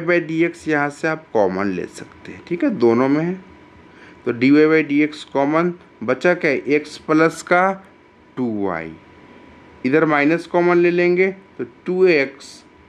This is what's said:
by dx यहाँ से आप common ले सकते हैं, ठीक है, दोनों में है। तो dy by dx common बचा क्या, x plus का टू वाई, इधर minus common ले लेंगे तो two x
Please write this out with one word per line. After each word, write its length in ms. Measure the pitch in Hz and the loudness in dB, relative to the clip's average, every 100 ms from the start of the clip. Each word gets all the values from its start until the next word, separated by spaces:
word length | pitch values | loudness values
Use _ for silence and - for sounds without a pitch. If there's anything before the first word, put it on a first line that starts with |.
by 200 | 165 175 | 2 -2
dx 460 | 160 160 170 170 156 | 0 -2 -2 -4 -4
यहाँ 220 | 151 143 | -2 -2
से 180 | 143 165 | -4 -6
आप 160 | 156 - | -6 -4
common 360 | 113 95 92 101 | -2 0 0 -4
ले 180 | 87 - | -4 -8
सकते 460 | - - - - | -12 -18 -20 -20
हैं, 100 | 90 - | -16 -8
ठीक 180 | 175 | -4
है, 60 | 294 | -4
दोनों 360 | 175 120 117 135 | 2 2 2 2
में 160 | 147 | 0
है। 100 | 170 190 - - - - - - - - - | -2 -6 -12 -20 -20 -20 -20 -20 -20 -12 -8
तो 60 | |
dy 160 | 120 131 147 156 | 0 4 6 6
by 160 | 160 147 | 4 2
dx 340 | 143 151 - - | 0 -2 -4 -8
common 400 | 139 143 156 175 175 - - | -2 0 2 0 -4 -14 -10
बचा 320 | 113 131 180 | -6 -2 0
क्या, 180 | 170 165 131 - 147 | 0 0 -2 0 -2
x 200 | 147 - | -2 -12
plus 440 | - 156 160 160 | -2 2 2 0
का 280 | - 180 190 190 - - _ _ - - | -2 0 0 -2 -12 -20 _ _ -16 -6
टू 80 | 123 104 | -4 -4
वाई, 320 | 98 82 80 80 - - - - - - - - | -4 -6 -8 -16 -20 -20 -20 -20 -20 -20 -20 -8
इधर 200 | 127 151 156 | 0 2 2
minus 400 | 147 143 170 170 | 2 2 0 -2
common 300 | 175 175 175 | 0 2 4
ले 140 | 175 | 2
लेंगे 400 | 175 175 180 190 190 - - | 2 0 2 0 -4 -14 -12
तो 60 | 123 - - | -12 -12 -6
two 180 | 185 185 | 2 4
x 400 | 151 135 - - - - - | 4 0 -6 -20 -20 -20 -20